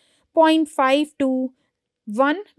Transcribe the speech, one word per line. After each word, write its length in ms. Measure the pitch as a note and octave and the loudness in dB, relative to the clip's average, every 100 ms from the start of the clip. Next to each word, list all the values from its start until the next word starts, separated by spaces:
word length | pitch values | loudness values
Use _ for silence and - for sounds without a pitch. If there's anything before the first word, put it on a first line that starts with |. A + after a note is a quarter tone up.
| _ _ _ | _ _ _
point 340 | D#4+ D#4+ D#4+ D#4 | 2 4 2 -2
five 480 | - C4 C#4+ D4 - | -2 0 0 -2 -4
to 340 | C4+ C4 B3+ _ _ _ _ _ - | -4 -2 -6 _ _ _ _ _ -10
one 360 | G#3 C#4 F4 G#4 | -2 0 -2 -8